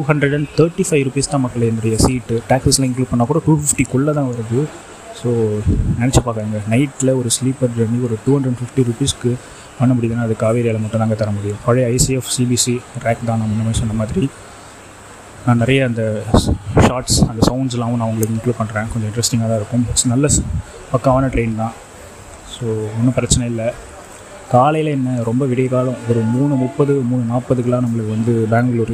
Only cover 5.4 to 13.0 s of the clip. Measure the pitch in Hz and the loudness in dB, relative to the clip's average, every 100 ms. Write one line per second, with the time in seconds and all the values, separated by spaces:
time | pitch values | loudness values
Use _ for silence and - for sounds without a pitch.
5.4 | 110 104 104 - - - 123 131 123 110 | 0 0 0 2 0 0 2 2 0 -4
6.4 | 107 107 101 117 143 - 131 131 113 - | -4 -4 0 2 2 0 0 2 0 -2
7.4 | 127 131 123 117 110 120 123 110 - 139 | -2 0 -2 0 0 0 -2 -2 2 2
8.4 | 131 120 120 - 120 117 139 - 123 127 | 2 -4 -4 -2 0 0 -2 -2 -2 -4
9.4 | - - - - 127 127 117 117 117 110 | -8 -20 -14 0 2 2 0 -2 -2 0
10.4 | 110 117 117 110 107 113 113 110 104 104 | 2 2 2 0 -2 0 0 0 0 -2
11.4 | 104 104 - 123 123 127 131 131 - - | -4 -4 0 2 2 2 0 -2 -2 -2
12.4 | 123 120 - 120 - - | 0 0 0 -2 -6 -6